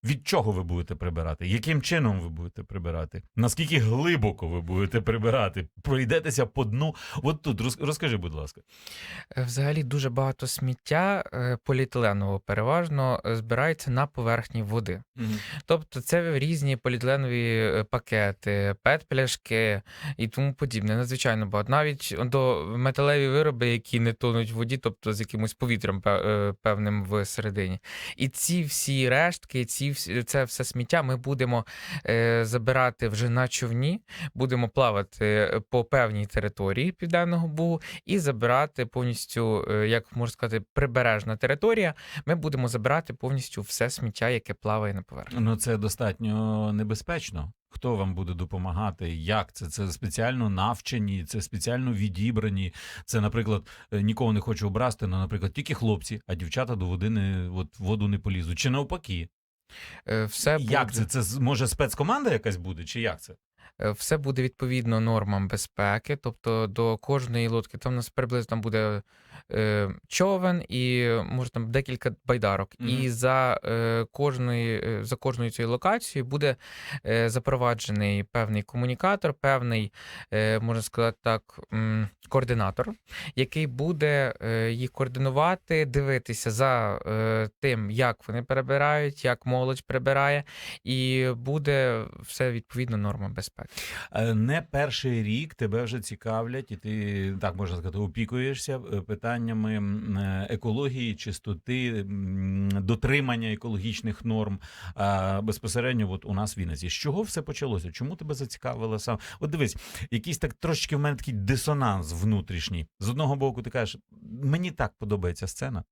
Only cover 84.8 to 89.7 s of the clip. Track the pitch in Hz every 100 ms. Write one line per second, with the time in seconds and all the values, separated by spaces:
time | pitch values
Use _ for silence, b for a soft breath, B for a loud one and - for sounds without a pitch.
84.8 | 127 - 131 127 135 131 160 185 _ 160
85.8 | 147 131 139 131 - 117 - 107 135 123
86.8 | 110 98 - 110 110 110 107 _ 139 117
87.8 | 104 110 127 110 - 113 120 135 131 139
88.8 | 143 151 147 143 131 120 123 127 127